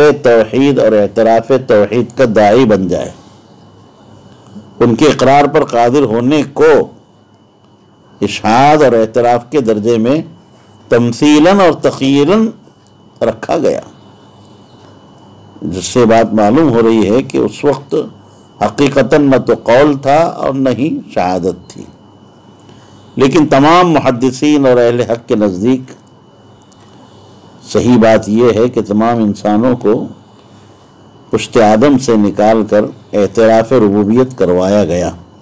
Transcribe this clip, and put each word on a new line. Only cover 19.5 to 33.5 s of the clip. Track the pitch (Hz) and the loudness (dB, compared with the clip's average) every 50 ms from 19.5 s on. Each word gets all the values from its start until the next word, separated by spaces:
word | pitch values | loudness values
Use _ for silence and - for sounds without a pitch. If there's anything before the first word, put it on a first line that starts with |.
| 113 - | -2 -2
قول | - - 117 127 147 151 143 135 | 0 0 2 4 4 2 0 -2
تھا | 135 131 139 | 0 0 2
اور | 160 170 - - - - 143 135 | 2 0 -2 -4 -6 -6 -6 -4
نہ | 135 135 131 | -2 -2 -2
ہی | 120 107 135 165 285 285 - - - | -2 -2 -4 -4 -4 -8 -10 -8 -6
شہادت | 110 90 90 92 90 85 95 87 85 - - | -4 -4 -2 -4 -2 -4 -4 -6 -8 -16 -20
تھی۔ | - - - - - _ _ - _ _ - - _ _ _ - - _ - - - - - - - - - - - | -20 -20 -20 -20 -20 _ _ -20 _ _ -20 -20 _ _ _ -20 -20 _ -20 -20 -20 -20 -20 -20 -20 -20 -20 -14 -2
لیکن | - 131 131 131 170 151 | 0 0 2 2 2 2
تمام | - 143 135 143 156 170 180 180 175 | 2 2 2 2 4 4 4 2 2
محدثین | 156 135 117 135 127 117 127 131 127 131 147 151 151 143 139 | 0 0 0 -2 -2 0 -2 -4 -2 -2 -2 0 0 2 2
اور | 131 123 | 2 2
اہل | 120 120 117 120 120 | 2 2 2 0 -2
حق | 117 98 117 117 - - | -2 -4 -4 -8 -4 -4
کے | 123 | -2
نزدیک | 104 104 101 90 90 104 123 131 127 131 - - - _ _ _ _ _ _ _ _ - - - - - _ _ - - - - - - - - - - - - - - - - - - - | 0 0 -2 -2 -2 -2 -2 -2 -2 -6 -14 -20 -20 _ _ _ _ _ _ _ _ -20 -20 -20 -20 -20 _ _ -20 -20 -20 -20 -20 -20 -20 -20 -20 -20 -20 -20 -20 -20 -20 -20 -20 -20 -6
صحیح | - 104 90 120 123 117 | -4 -2 0 2 2 4
بات | 110 110 110 107 107 101 | 4 4 2 2 0 -2
یہ | 104 113 123 120 101 | 0 2 2 2 2
ہے | 104 117 123 | 2 0 0
کہ | 123 117 | -2 -4
تمام | 104 95 101 104 110 117 120 117 | -4 -2 -2 -2 0 0 0 0
انسانوں | 110 104 101 - - 104 107 107 120 131 123 | -2 -2 -4 -4 -4 -2 -2 0 0 0 -2
کو | 123 - 104 113 - - - - - _ _ _ _ _ _ - - - - - _ _ _ _ _ - - _ - - - | 0 0 -2 -2 -2 -4 -10 -14 -20 _ _ _ _ _ _ -20 -20 -20 -20 -20 _ _ _ _ _ -20 -20 _ -20 -12 -8
پشت | - 110 - - - | -6 -6 -6 -2 0
آدم | 123 110 104 110 110 127 147 139 127 | 2 2 2 2 2 2 2 2 0
سے | - - 117 | 0 0 0
نکال | 107 104 101 98 - 107 107 113 113 104 104 | 2 0 0 0 0 0 2 2 0 0 0
کر | 104 104 107 - - - - - | 0 0 0 -2 -8 -16 -16 -6
اعتراف | - 107 101 95 - 117 113 110 | -2 -2 -2 -2 0 0 2 2